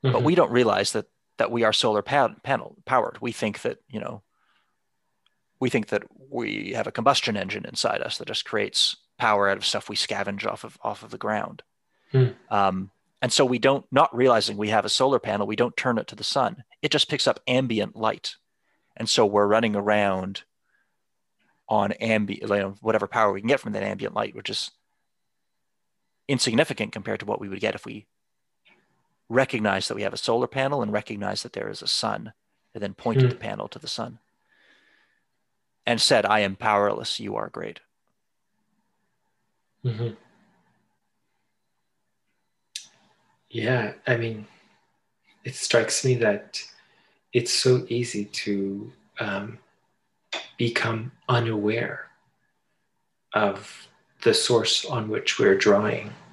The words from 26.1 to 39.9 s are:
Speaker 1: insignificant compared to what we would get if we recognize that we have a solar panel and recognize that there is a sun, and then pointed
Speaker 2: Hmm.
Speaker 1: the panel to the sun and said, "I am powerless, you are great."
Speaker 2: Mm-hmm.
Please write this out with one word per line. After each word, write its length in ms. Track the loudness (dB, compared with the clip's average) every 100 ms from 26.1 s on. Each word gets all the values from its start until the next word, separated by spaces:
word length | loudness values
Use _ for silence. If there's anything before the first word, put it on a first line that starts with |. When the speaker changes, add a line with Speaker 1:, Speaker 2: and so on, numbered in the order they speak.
| _ -4
Speaker 1:
insignificant 640 | 0 2 2 2 -2 -6
compared 280 | -6 -6 -6
to 60 | -4
what 140 | -6
we 80 | -6
would 120 | -4
get 140 | -4
if 120 | -4 -12
we 200 | -14 _ _ _ _ _ _ _ _ _ _ _ _ _
recognize 580 | 0 2 0 0 0 -2
that 60 |
we 80 | -4
have 100 | -4
a 60 | -4
solar 280 | 0 0 0
panel 360 | -2 -2 -2
and 100 | -2
recognize 500 | -2 -4 -6 -6 -6
that 120 | -8
there 160 | -8 -8
is 100 | -6
a 60 | -4
sun, 460 | -2 -2 -4 -8 _ _ _ _
and 80 | -10
then 100 | -10
pointed 300 | -4 0 4
Speaker 2:
Hmm. 40 | 4
Speaker 1:
the 40 | 2
panel 320 | -8 -8 -10
to 100 | -12
the 100 | -12
sun 300 | -8 -10 -12 _ _ _ _ _ _ _ _ _ _ _ _ _ _ _ _ -4
and 120 | 0
said, 260 | 4 4 4
"I 140 | 2
am 160 | 2 0
powerless, 600 | 2 2 2 0 -6 -8
you 160 | -6 -6
are 120 | -6
great." 320 | -10 -10 -12 _ _ _ _ _ _ _ _ _ _ _ _ _ _ _ _ _ _ _ _
Speaker 2:
Mm-hmm. 300 | -4